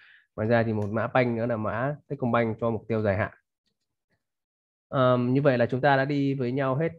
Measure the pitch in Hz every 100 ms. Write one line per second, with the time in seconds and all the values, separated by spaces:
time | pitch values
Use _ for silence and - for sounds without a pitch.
0 | _ _ _ - 110 117 113 107 101 110
1 | 110 131 123 117 120 113 107 107 135 147
2 | _ 143 123 117 117 110 117 110 - 110
3 | 107 95 101 - _ _ _ _ _ _
4 | _ _ _ _ _ _ _ _ _ 139
5 | 127 123 123 131 147 123 117 127 143 135
6 | 135 143 139 139 120 135 135 131 165